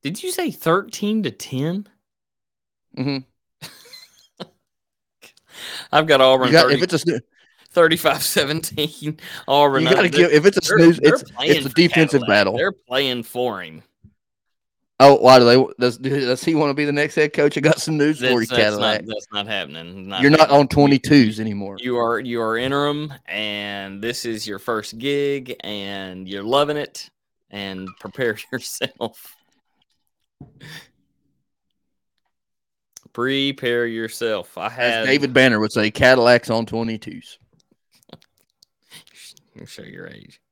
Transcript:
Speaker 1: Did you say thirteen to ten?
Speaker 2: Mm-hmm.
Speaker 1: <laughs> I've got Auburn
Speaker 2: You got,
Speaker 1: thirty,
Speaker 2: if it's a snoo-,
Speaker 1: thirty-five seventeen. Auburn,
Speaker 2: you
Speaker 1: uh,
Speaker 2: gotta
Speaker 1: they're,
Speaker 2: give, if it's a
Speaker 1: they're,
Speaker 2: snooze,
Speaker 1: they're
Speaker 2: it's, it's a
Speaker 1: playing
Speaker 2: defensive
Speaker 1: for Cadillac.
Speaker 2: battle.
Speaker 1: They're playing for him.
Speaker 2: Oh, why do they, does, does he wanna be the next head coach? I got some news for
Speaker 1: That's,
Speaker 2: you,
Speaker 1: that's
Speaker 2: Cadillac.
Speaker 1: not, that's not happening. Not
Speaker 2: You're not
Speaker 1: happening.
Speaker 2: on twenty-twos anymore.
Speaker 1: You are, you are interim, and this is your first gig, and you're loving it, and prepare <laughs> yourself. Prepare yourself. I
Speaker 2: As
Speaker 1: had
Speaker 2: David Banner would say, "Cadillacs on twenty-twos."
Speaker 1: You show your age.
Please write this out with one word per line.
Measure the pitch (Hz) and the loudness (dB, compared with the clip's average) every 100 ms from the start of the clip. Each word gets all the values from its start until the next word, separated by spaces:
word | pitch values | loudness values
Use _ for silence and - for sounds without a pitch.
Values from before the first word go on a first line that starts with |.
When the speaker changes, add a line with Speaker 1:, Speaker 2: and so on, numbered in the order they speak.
Speaker 1:
Did | 190 180 | -10 -10
you | 370 | -8
say | 359 330 | -6 -6
thirteen | - 160 175 202 - 208 220 | -4 -2 -2 -2 -8 -4 -4
to | 170 | -4
ten? | - - 131 151 185 202 _ _ _ _ _ _ _ _ _ _ - | -10 -10 -6 -6 -6 -12 _ _ _ _ _ _ _ _ _ _ -8
Speaker 2:
Mm-hmm. | 131 139 131 _ _ _ - - - - _ _ _ _ | -6 -6 -10 _ _ _ -20 -20 -20 -20 _ _ _ _
Speaker 1:
<laughs> | - _ _ _ _ _ _ _ - _ _ - - - - | -20 _ _ _ _ _ _ _ -20 _ _ -20 -16 -16 -2
I've | 147 156 | 0 4
got | 139 | 4
Auburn | 131 131 127 | 6 4 4
Speaker 2:
You | |
got, | 160 | 4
Speaker 1:
thirty, | 165 143 | 4 2
Speaker 2:
if | |
it's | 180 | 0
a | 160 | -2
snoo-, | 170 135 - _ _ _ _ | -2 -6 -10 _ _ _ _
Speaker 1:
thirty-five | 175 165 160 156 135 | 2 2 4 0 -2
seventeen. | - - 143 156 - - 151 - 147 156 - - - | -2 -2 -2 -4 -6 -6 -8 -8 -12 -12 -16 -16 0
Auburn, | 139 143 135 | 4 4 2
Speaker 2:
you | 127 | 2
Speaker 1:
uh, | |
Speaker 2:
gotta | 131 185 | 2 2
Speaker 1:
they're, | 143 175 | 2 4
Speaker 2:
give, | |
if | 147 180 | 6 4
it's | - | 2
a | |
Speaker 1:
they're, | - 208 | 0 6
Speaker 2:
snooze, | 165 170 | 6 6
Speaker 1:
they're | 147 | 4
Speaker 2:
it's, | 262 | 2
it's | - | -4
a | |
Speaker 1:
playing | - 143 160 135 | -6 0 0 0
Speaker 2:
defensive | 160 170 - 151 139 | 2 2 4 2 0
Speaker 1:
for | 117 | 2
Cadillac. | |
Speaker 2:
battle. | 104 98 113 | 2 2 -2
Speaker 1:
They're | 185 | -4
playing | 196 _ 127 135 123 | -6 _ -4 -4 -6
for | 113 123 123 98 | -8 -6 -6 -6
him. | 85 80 _ _ _ _ _ _ _ _ _ _ _ _ | -12 -18 _ _ _ _ _ _ _ _ _ _ _ _
Speaker 2:
Oh, | 139 135 | 8 8
why | 123 127 | 8 8
do | 120 | 8
they, | 127 127 - | 4 2 -2
does, | 123 120 | -4 -2
does | 131 143 123 127 | -6 -4 -2 -2
he | - 160 | -2 0
wanna | 147 | 0
be | 139 147 | -2 -2
the | |
next | 143 147 - | -2 -2 0
head | 151 | -2
coach? | 151 147 147 | 2 0 2
I | |
got | 147 156 | 0 0
some | - 156 | -2 -2
news | 147 151 | 0 0
for | 127 | 0
Speaker 1:
That's, | |
Speaker 2:
you, | 123 | 0
Speaker 1:
that's | 110 | 0
Speaker 2:
Cadillac. | 123 107 104 110 107 101 | 0 0 0 -2 -4 -6
Speaker 1:
not, | 107 | -14
that's | - | -10
not | 104 101 | -10 -8
happening. | 101 78 80 82 95 95 | -8 -8 -14 -18 -16 -12
Not | 98 | 0
Speaker 2:
You're | 135 | 2
not | 156 | 6
Speaker 1:
happening. | 156 143 | 6 6
Speaker 2:
on | 143 | 4
twenty-twos | 143 143 139 - 147 113 107 | 4 4 2 4 4 4 0
anymore. | 110 101 101 98 | -6 -6 -8 -10
Speaker 1:
You | 123 120 | -6 -2
are, | 113 113 | -2 -2
you | 127 120 | -4 -6
are | 110 113 | -4 -4
interim, | 131 139 147 147 151 139 - | -2 -2 -2 -4 -10 -14 -12
and | 98 107 104 101 101 98 98 | -10 -8 -8 -10 -12 -12 -10
this | 113 117 120 | -10 -8 -8
is | 110 107 | -10 -10
your | 98 | -10
first | - 110 104 110 | -6 -6 -8 -10
gig, | 135 143 143 139 123 - | -6 -4 -4 -6 -10 -14
and | 95 104 98 98 95 92 92 | -12 -12 -10 -12 -12 -14 -14
you're | 98 | -12
loving | 104 135 147 147 | -2 0 0 -4
it, | 139 - - _ _ _ _ | -10 -14 -20 _ _ _ _
and | 101 98 95 95 - | -14 -12 -12 -14 -16
prepare | 104 - 123 107 - | -18 -4 -4 -4 -10
<laughs> | |
yourself. | 131 - - - _ 117 _ - _ _ _ _ _ _ _ _ _ _ _ - _ - - - _ _ _ _ _ _ _ _ _ _ _ _ _ _ _ _ _ _ _ _ - _ | -12 -12 -14 -16 _ -12 _ -20 _ _ _ _ _ _ _ _ _ _ _ -20 _ -20 -20 -20 _ _ _ _ _ _ _ _ _ _ _ _ _ _ _ _ _ _ _ _ -20 _
Prepare | - 127 135 139 135 123 120 120 | -8 -4 -2 -4 -4 -4 -2 -4
yourself. | 113 110 - 117 104 85 - | -6 -10 -6 -6 -6 -8 -10
I | 101 | -10
Speaker 2:
As | |
Speaker 1:
had | 120 120 117 113 | -4 -4 -2 0
Speaker 2:
David | 143 139 | 0 2
Banner | 127 131 110 | 2 2 2
would | 107 | -2
say, | - 107 | -2 -4
"Cadillacs | - 127 131 120 120 - | 2 4 6 6 4 2
on | 113 110 | -4 -4
twenty-twos." | 113 113 110 - - - - _ _ _ _ _ _ _ - _ _ _ _ _ _ _ - _ _ - _ _ - | -6 -8 -10 -14 -18 -20 -20 _ _ _ _ _ _ _ -20 _ _ _ _ _ _ _ -20 _ _ -20 _ _ -20
Speaker 1:
You | - | -20
show | - | -20
your | - 90 90 | -20 -18 -20
age. | - - _ _ | -20 -20 _ _